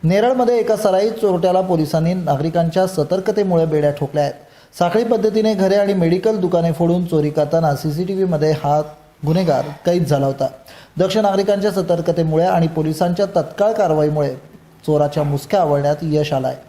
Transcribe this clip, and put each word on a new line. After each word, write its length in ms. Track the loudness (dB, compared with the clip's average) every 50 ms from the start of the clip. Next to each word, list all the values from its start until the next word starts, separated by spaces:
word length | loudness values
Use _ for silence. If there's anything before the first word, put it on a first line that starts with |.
| 0
नेरळमध्ये 560 | 2 2 2 2 2 2 2 2 2 2 2
एका 160 | 2 0 0
सराईत 360 | 2 2 2 2 2 2 0
चोरट्याला 500 | 0 0 0 0 2 2 2 2 2 2
पोलिसांनी 520 | 2 2 0 0 0 0 0 0 0 0 -2
नागरिकांच्या 760 | -2 -2 -2 -2 -2 -2 -2 0 0 0 0 0 0 0
सतर्कतेमुळे 800 | 0 0 -2 -2 0 -2 -2 -2 -2 0 0 0 2 2 2 2
बेड्या 260 | 2 0 0 0 0
ठोकल्या 320 | 0 -2 -4 -4 -2 -2 -2
आहेत. 100 | -2 -4 -10 -16 -20 -20 -20 -20 _ -4 -2
साखळी 240 | 0 2 2 0 2
पद्धतीने 500 | 2 0 0 0 0 0 0 0 0 0
घरे 220 | 2 2 2 2
आणि 180 | 2 2 2 0
मेडिकल 440 | 2 2 2 2 2 0 0 0
दुकाने 340 | 0 0 0 0 0 0 0
फोडून 340 | 0 0 0 0 0 0 -2
चोरी 240 | 0 0 0 0 0
करताना 460 | 0 -2 -2 0 0 0 0 0 -2
सीसीटीव्हीमध्ये 760 | -2 -4 -4 -4 -4 -4 -4 -2 -2 -2 0 0 0 0 0
हा 300 | 0 0 0 0 0 0 -2 -4 -10 -20 -20 -20 _ _ -2
गुन्हेगार 400 | 0 0 2 2 2 0 0 -2 -4 -10 -4 -2
कैद 200 | 0 0 2 2
झाला 200 | 0 0 0 0
होता. 220 | -2 -2 -2 -4 -4 -6 -10 -20 -20 -20 -20 -20 -8 -4
दक्ष 200 | -2 -2 0 0
नागरिकांच्या 540 | 0 0 2 2 0 0 0 0 0 0 -2
सतर्कतेमुळे 760 | -2 -2 0 0 -2 0 0 -2 -2 0 0 0 2 2 2
आणि 220 | 2 2 2 0
पोलिसांच्या 580 | 0 0 -2 -2 -2 -2 0 -2 0 0 -2 -2
तत्काळ 480 | -2 -2 -2 -2 -2 -2 -2 0 0 0
कारवाईमुळे 760 | 0 0 2 2 2 0 0 0 0 -2 -4 -4 -8 -14 -20 -20 -20 -20 -20 -20 -8 -4
चोराच्या 380 | -2 0 0 0 0 -2 -2 -2
मुसक्या 380 | -2 -2 -4 -2 -2 0 0
आवळण्यात 340 | 2 2 2 2 0 0 -2 -2
यश 320 | -2 -2 0 0 0 0 -2
आलंय. 220 | -2 -2 -4 -6 -8 -14